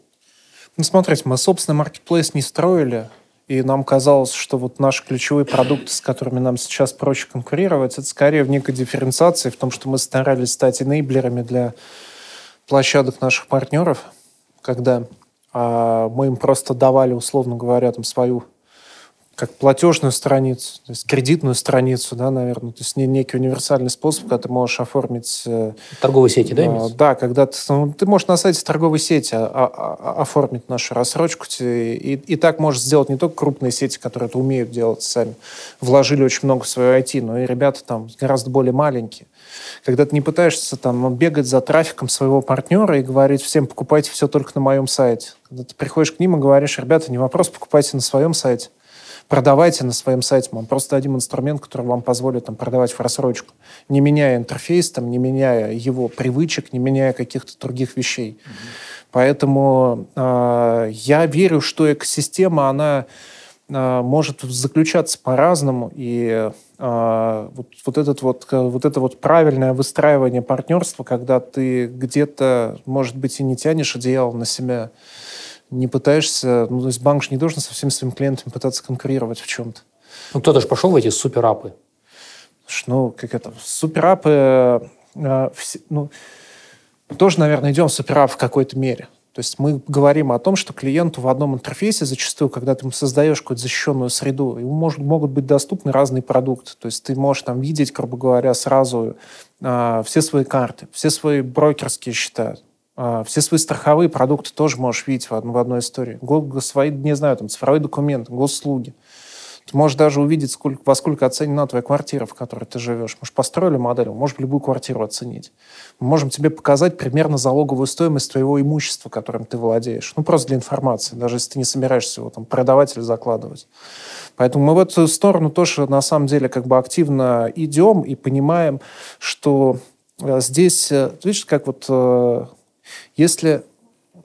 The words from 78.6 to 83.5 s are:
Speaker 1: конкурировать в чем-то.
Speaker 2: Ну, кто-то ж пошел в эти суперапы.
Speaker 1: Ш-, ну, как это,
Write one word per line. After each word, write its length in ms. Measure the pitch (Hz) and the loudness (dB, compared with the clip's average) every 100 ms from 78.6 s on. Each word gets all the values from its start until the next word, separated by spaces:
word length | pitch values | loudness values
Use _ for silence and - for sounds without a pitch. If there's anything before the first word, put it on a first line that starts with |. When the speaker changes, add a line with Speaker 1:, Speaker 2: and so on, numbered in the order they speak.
| 131 - | -4 -4
Speaker 1:
конкурировать 560 | - 127 127 135 117 113 | -6 -6 -4 -4 -4 -8
в 80 | - | -8
чем-то. 340 | - 117 - _ _ _ - - | -10 -10 -14 _ _ _ -20 -8
Speaker 2:
Ну, 80 | 143 | 0
кто-то 180 | 160 135 | 4 4
ж 80 | - | 2
пошел 240 | 131 190 | 0 4
в 40 | 156 | 4
эти 140 | 110 | 2
суперапы. 640 | - 131 120 117 - 98 - _ _ _ - - - - _ - | -2 -2 0 2 0 -6 -18 _ _ _ -20 -20 -20 -20 _ -12
Speaker 1:
Ш-, 160 | - - | -10 -2
ну, 260 | 131 123 - | 0 0 -4
как 160 | 117 | -8
это, 180 | 117 113 | -4 -4